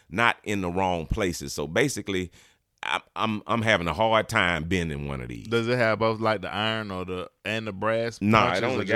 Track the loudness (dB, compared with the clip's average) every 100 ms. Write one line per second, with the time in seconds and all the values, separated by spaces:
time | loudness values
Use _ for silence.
0 | _ 2 2 2 -4 -2 -2 0 0 0
1 | -2 -2 -2 -2 -8 -6 -2 2 0 0
2 | -4 -4 -4 -10 -20 _ _ _ -4 -4
3 | -4 -4 -2 -2 -2 0 2 2 2 0
4 | 2 2 2 2 2 0 0 0 0 -4
5 | -6 -6 -8 -10 -2 -2 0 2 2 2
6 | 0 2 0 0 -2 -4 -2 -2 -4 -6
7 | -6 -6 -8 _ -4 -4 -4 -2 0 0
8 | -2 0 6 6 6 2 0 -2 0